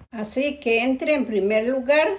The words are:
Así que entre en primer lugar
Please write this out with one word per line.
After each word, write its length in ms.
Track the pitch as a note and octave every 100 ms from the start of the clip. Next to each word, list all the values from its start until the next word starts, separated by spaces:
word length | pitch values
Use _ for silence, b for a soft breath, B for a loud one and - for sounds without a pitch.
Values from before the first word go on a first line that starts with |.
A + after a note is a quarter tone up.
| -
Así 480 | A3 G#3+ B3+ C#4+ C#4+
que 240 | A#3 A3+
entre 320 | B3+ C4 D#4
en 120 | D4 A3
primer 420 | G#3 G3 A3 A#3
lugar 400 | C4+ B3 D4+ E4